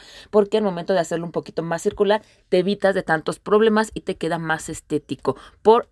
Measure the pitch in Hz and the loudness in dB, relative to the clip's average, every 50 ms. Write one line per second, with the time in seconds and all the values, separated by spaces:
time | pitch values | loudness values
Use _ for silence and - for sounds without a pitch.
0 | - - - - - - - 214 220 208 - 214 214 196 175 170 170 - 196 180 | -12 -18 -20 -20 -8 0 2 2 2 2 2 -2 -2 -2 -4 -4 -2 -2 0 0
1 | 165 - 170 165 170 170 - 165 - - - - 165 165 170 165 - 208 - - | 0 -2 -4 -6 -6 -6 -6 -8 -8 -8 -6 -6 -6 -4 -4 -4 -4 -2 -2 0
2 | 208 196 208 208 - _ _ _ _ - - 180 175 196 202 202 - 190 196 185 | 2 2 2 0 -2 _ _ _ _ 0 0 2 2 2 0 0 0 0 0 0
3 | 180 - 160 156 151 - 165 - - - 196 208 220 226 214 214 220 220 - 160 | 0 0 -2 -2 -2 -4 -8 -6 -2 2 2 4 4 4 4 2 0 0 -4 -10
4 | - - 185 - - 165 170 165 165 160 160 160 - - 156 - - - 156 147 | -8 -8 -8 -4 -4 -4 -4 -4 -4 -4 -4 -4 -6 -10 -12 -12 -8 -4 -4 -4
5 | - - 139 - - 139 131 - - - _ _ - 202 226 240 - _ | -4 -6 -10 -6 -4 -4 -4 -4 -6 -20 _ _ 4 4 4 4 4 _